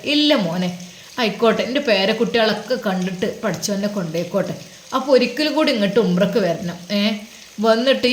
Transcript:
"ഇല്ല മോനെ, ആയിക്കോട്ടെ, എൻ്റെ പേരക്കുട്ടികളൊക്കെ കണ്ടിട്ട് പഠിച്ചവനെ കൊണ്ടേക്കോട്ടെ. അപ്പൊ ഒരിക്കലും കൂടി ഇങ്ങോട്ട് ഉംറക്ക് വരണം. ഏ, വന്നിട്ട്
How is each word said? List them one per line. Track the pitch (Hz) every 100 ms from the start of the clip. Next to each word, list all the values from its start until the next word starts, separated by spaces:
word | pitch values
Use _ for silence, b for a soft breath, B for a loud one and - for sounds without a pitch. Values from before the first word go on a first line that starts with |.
| -
"ഇല്ല | 294 294 269 170
മോനെ, | 180 180 - B B B B
ആയിക്കോട്ടെ, | 220 - 226 214 196
എൻ്റെ | 269 269
പേരക്കുട്ടികളൊക്കെ | 190 196 220 214 233 220 196 - 240 208
കണ്ടിട്ട് | 185 185 180 202 -
പഠിച്ചവനെ | 214 165 - 196 202 202
കൊണ്ടേക്കോട്ടെ. | 165 165 175 196 - - - B B 262
അപ്പൊ | 262 247
ഒരിക്കലും | 247 285 302 277
കൂടി | 302 233
ഇങ്ങോട്ട് | 202 240 185
ഉംറക്ക് | 180 - 240 175
വരണം. | 156 175 - - 202
ഏ, | 214 208 - B B B 220
വന്നിട്ട് | 226 262 262 247